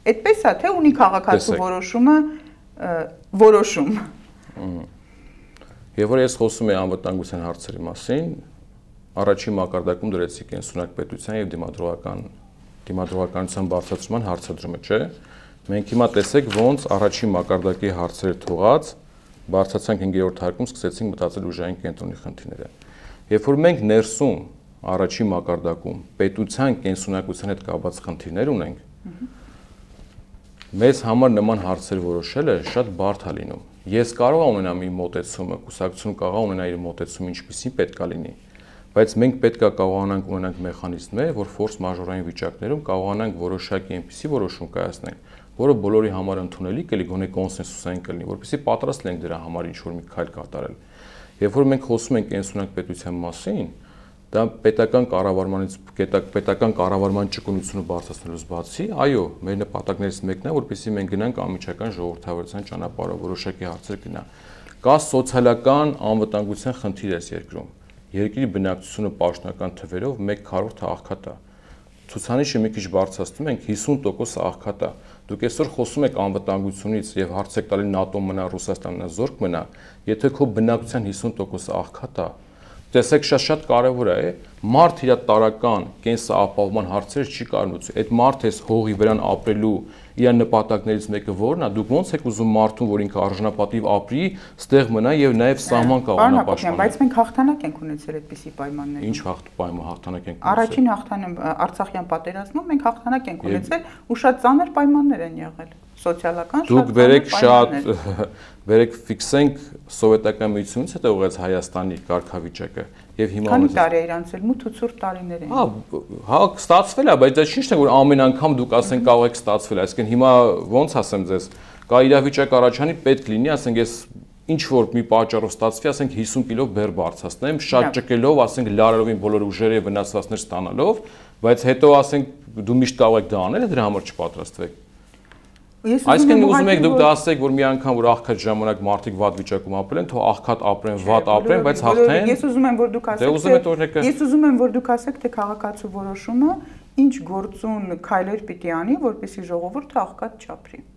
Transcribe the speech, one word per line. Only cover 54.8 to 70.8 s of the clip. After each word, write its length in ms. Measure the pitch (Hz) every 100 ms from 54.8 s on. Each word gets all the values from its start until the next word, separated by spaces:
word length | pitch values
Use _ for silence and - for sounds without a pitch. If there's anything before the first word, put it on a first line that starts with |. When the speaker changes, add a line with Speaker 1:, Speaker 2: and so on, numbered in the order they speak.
| 110 127 123
Speaker 2:
կառավարմանից, 680 | 92 95 95 95 95 95 - -
պետակ-, 400 | - 95 95 -
պետական 420 | 104 98 98 113
կառավարման 540 | 107 90 98 98 101 98
ճկունությունը 540 | - - 95 - 98
բարձրացնելուց 600 | 85 87 - 85 85 82 82
բացի, 400 | 85 85 - 202
այո, 340 | 165 143 123 80 -
մեր 180 | 92 101
նպատակներից 580 | 101 95 98 92 98 92
մեկն 280 | 95 95 123
է, 40 |
որպեսզի 400 | 151 113 98 110
մենք 180 | 104 95
գնանք 260 | 98 113 123
անմիջական 560 | 92 92 - 87 113
ժողովրդավարության 720 | 90 87 82 - 85 87 101 98
ճանապարհով, 540 | 87 87 - 87 87
որոշակի 500 | 90 90 98 92 90
հարցեր 300 | 85 - 101
գնա։ 240 | 85 82 - - - - - -
Կա 160 | 131 151
սոցիալական 920 | - 131 127 127 120 117 127 143 151 -
անվտանգության 800 | 107 110 107 104 104 104 131 123
խնդիր 360 | 107 95 101
այս 160 | 87 -
երկրում։ 400 | 85 - 82 - - - - -
Երկրի 360 | 95 104 104 131
բնակչությունը 640 | 95 95 92 - - 104
պաշտոնական 600 | 85 87 87 92 - 92
թվերով 460 | 92 82 90 123 -
մեկ 240 | 101 104
քառորդը 420 | - 92 110 -